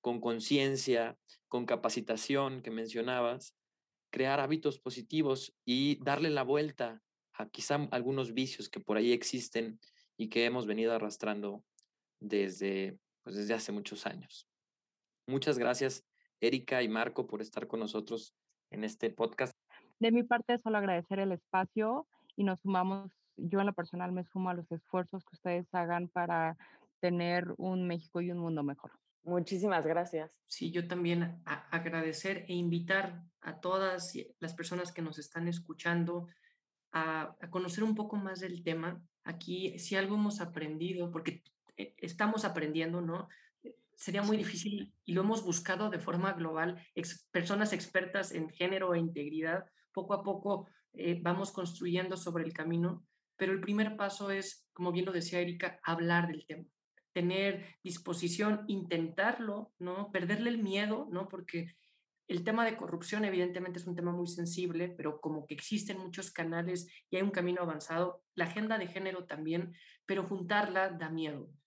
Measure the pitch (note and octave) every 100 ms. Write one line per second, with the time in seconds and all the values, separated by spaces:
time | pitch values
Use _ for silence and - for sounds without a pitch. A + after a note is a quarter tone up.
0 | B2 A#2+ A#2+ A#2 A2 C#3+ C3+ C3+ C3 A#2
1 | A2+ A2 _ - _ B2 A#2 A2+ A2+ B2
2 | A2 A2 - C#3 C3+ C3 A#2 A2+ A2+ A#2
3 | B2 B2+ A#2+ B2 - _ _ _ _ _
4 | _ - C3 C#3 C#3 D#3+ D3+ - B2+ B2
5 | A2 D#3 D3 C3+ - _ - B2+ C#3+ C#3+
6 | C#3 C#3+ D#3+ D3 B2+ D3 D3+ C#3 A#2 A2
7 | _ _ _ - A2 - - D3 C#3+ B2+
8 | B2 C3+ A#2+ A2+ C3 - G#2+ - - G#2+
9 | A#2 A#2+ - C3 - A#2 A2+ A2 - _
10 | _ - A2 A2+ A#2 B2 G#2+ G#2+ A2+ A2+
11 | G#2+ - A2 G#2 G#2 G#2 _ _ _ _
12 | _ _ G#2 G#2 G2 F#2 G2 G2 F#2+ F#2+
13 | _ _ - G2 G#2 A2+ - G#2 G2+ G2+
14 | G2 F#2+ - - - _ _ _ _ _
15 | _ _ - C3+ C#3+ B2+ A#2+ B2+ C3+ C3
16 | _ _ _ _ A2+ C3 B2+ C3 A#2 A2
17 | A#2 - A2+ G#2+ A2 - A2+ A2+ G#2+ A2
18 | G#2 A2+ - _ _ _ _ G#2 G#2+ A2
19 | A2+ - A2+ - C3 - _ - _ _
20 | A3+ A#3 A#3+ A#3+ A#3 A#3+ A3+ G#3+ G3 F3
21 | E3+ G3 G3 F3 _ F#3+ F#3 A3 G#3+ C4+
22 | - _ _ - G3+ F#3 G3 F#3 F#3 G3
23 | G3 _ _ - E3+ G3 G3+ G3 E3+ F3+
24 | F3+ F3+ F3 F#3+ F#3 F3 E3 E3 _ F#3
25 | F3+ F#3+ - - F#3 F3 E3+ F3+ E3+ F3
26 | F3 F3+ F3 E3+ D#3+ D#3+ - - _ _
27 | F3+ F3 F3 F3 F3 - F#3 F#3 F3+ E3+
28 | E3 F3 F3 F3 E3+ D#3+ C#3+ C#3+ - -
29 | _ _ E3+ F3 F3 F#3+ G#3 F3 D#3 E3
30 | F3+ D#3+ D#3 _ _ - E3 F3 F3 F3+
31 | E3+ E3+ E3+ - - D3 - E3+ E3 E3
32 | D#3+ D#3 F#3+ F#3+ F3+ F3 E3+ E3+ E3+ F#3+
33 | F#3+ F3 - _ E3+ E3+ F3+ F#3+ F#3+ F#3
34 | F3 - - - E3 E3+ E3+ F3+ F3 -
35 | D#3+ D3+ D3 E3 E3+ E3+ E3+ D#3+ E3+ E3+
36 | E3+ F3 E3+ - _ _ _ _ _ E3
37 | D#3+ D#3+ D#3 - F3 F3+ F3+ F3 A3 G#3+
38 | G#3+ G#3 F#3+ F#3 F#3 F3 E3+ E3 E3 F3
39 | - _ - E3+ - F3+ F#3 - - G3
40 | G3 G#3 G#3 F3 E3+ F#3+ D3+ D#3 F3+ F3+
41 | F3 E3 E3 - _ _ _ - - -
42 | F3+ E3+ G#3+ A3 G#3 E3+ D3+ D#3+ E3 F3
43 | E3+ F3 - - _ _ - - _ -
44 | - G3 G3+ G#3+ - F3 G#3 G3+ G3 _
45 | - F3 G#3 A3 F3+ E3+ - F#3 G#3+ F3
46 | - F3 F#3+ F#3+ E3 D#3+ E3+ F3 - -
47 | E3+ - _ F3+ E3+ G3+ G#3 F#3 - F#3
48 | F#3 G3 F#3 - D#3+ - F3+ F#3+ F#3 E3+
49 | E3 E3 D3 D#3 D#3+ F3+ F#3+ _ _ -
50 | F3+ G3 G3 F#3+ G3+ G3 - _ _ -
51 | F3+ F3 E3+ F#3 F#3+ - F3 E3+ F3+ F3
52 | F#3 F#3 F3 E3 D#3+ E3 D#3+ E3+ F3 F3
53 | - _ _ - F#3+ F#3+ - G#3 G#3+ G#3+
54 | G3+ G3 G3 G3 G3 - _ - F3+ E3+
55 | F#3+ F3 E3+ F3+ F3 F3 F3+ - - E3
56 | E3+ F3 E3+ D#3 - D#3+ - _ _ _
57 | _ F3+ F3 F#3+ G3 F3 - - F#3 E3+
58 | - E3+ E3+ F3 G#3 G#3 G#3 G3 F3 E3+
59 | E3 E3 G#3+ A#3+ A3+ G#3 G#3+ _ F3+ F#3
60 | G3+ F#3+ F3 G#3 A#3+ A#3 G3+ G3 G#3 A3
61 | D4 F3 F#3+ F#3+ F3+ E3+ E3+ - _ _
62 | _ _ - F3 F3 A3 A3+ A3 - E3+
63 | - G#3 G#3 F#3 F3+ F3+ F3+ F3 F3 F3
64 | F3 F3 F3 F3 E3+ F3+ F3 E3 F3+ F3
65 | D3+ D3+ D#3 D#3 D3 D3 - G#3+ - F#3+
66 | F3+ F3+ F#3 - E3 E3+ E3+ F3+ F3 -
67 | _ F#3 G3+ G3 F3+ F3+ E3+ D3+ - E3
68 | F3+ F3+ _ - E3+ F#3+ G#3+ A3 F3 F#3
69 | F#3+ F#3 F3+ D#3 D#3 E3+ F3 - - -
70 | - F#3+ - F#3+ F3 G#3 G#3 F#3 F#3+ E3+
71 | D#3+ D#3+ D#3 C#3+ C#3 -